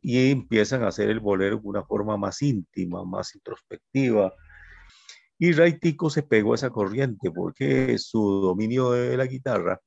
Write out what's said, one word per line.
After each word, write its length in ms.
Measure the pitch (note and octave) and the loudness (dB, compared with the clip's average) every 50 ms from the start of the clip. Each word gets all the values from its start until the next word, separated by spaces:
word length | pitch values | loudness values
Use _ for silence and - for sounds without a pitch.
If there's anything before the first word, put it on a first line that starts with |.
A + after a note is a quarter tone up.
y 300 | - - A#2+ B2+ C3 C3+ | -2 0 2 4 4 4
empiezan 520 | C#3 C3 - - A2+ A2 G#2+ - C3+ B2+ A#2 | 2 0 -2 0 2 2 2 2 0 -2 -2
a 40 | |
hacer 220 | G2 F2 - G#2 G#2+ | -2 0 0 0 0
el 100 | A2 A2 | 0 0
bolero 380 | G#2 G2+ G2+ F#2+ F#2+ G2 G#2+ | 0 0 0 2 2 0 -2
de 100 | A2 G#2+ | -4 -6
una 160 | G2+ G2 G2+ F#2+ | -6 -6 -6 -6
forma 340 | _ G#2+ G#2+ G#2 G#2+ G#2+ | _ -4 -4 -2 -2 -4
más 240 | G2+ G2+ F#2+ - - | -2 -4 -6 -4 -2
íntima, 640 | C#3+ C#3+ B2+ G2+ E2 _ _ G2 F#2 F2 F2 F#2 F#2 | -2 -2 -2 -2 -6 _ _ -8 -6 -6 -6 -8 -8
más 300 | F2+ F#2+ G2 F#2+ - - | -8 -8 -8 -8 -10 -12
introspectiva. 1000 | G2+ _ - - - _ _ - - _ _ _ C3+ C3+ B2 A2+ G#2 G2 F#2 - - - - - - - - - - - - - _ _ - - _ _ _ _ | -16 _ -14 -16 -16 _ _ -18 -18 _ _ _ 0 0 2 4 2 2 0 -2 -10 -20 -20 -20 -20 -20 -20 -20 -20 -20 -20 -20 _ _ -20 -20 _ _ _ _
Y 140 | _ E3 F3 E3 | _ 2 4 6
Ray 260 | D3 E3 F3 E3 E3 | 6 6 4 4 2
Tico 300 | - E3+ D3+ - E3+ D#3 | -2 -2 0 0 -4 -2
se 140 | C#3+ D#3+ C#3+ | -2 -2 0
pegó 300 | _ A#2+ A2 G#2 A2 A#2+ | _ 2 2 4 2 0
a 20 | |
esa 140 | A2+ C3+ B2 | 0 -2 -4
corriente 640 | - A2 G2+ F#2+ G#2+ C3 C#3 B2+ A2 G2 - F2+ | -2 -2 -2 -2 0 -2 -2 -2 -4 -4 -6 -6
porque 680 | D#2+ F2 F#2 F2 - _ C3+ C#3+ C3+ C3 C3 B2+ A#2 | -4 -4 -6 -6 -6 _ -2 0 2 2 2 2 0
su 440 | G#2+ - - - A2 G#2+ G2+ G2 G2 | -2 -2 -2 0 0 2 2 2 2
dominio 500 | G2 F#2 F2+ G2 G#2+ A2 A#2+ C3 B2+ B2 | 2 0 0 0 -2 0 0 0 2 2
de 240 | B2 B2 B2 B2 B2+ | 0 0 0 -2 -2
la 80 | B2+ C3 | -2 -2
guitarra 560 | B2+ C3 C3 - C3+ A#2 G2 E2+ F2+ F#2 - _ | -4 -6 -8 -4 -2 -2 0 0 -2 -4 -4 _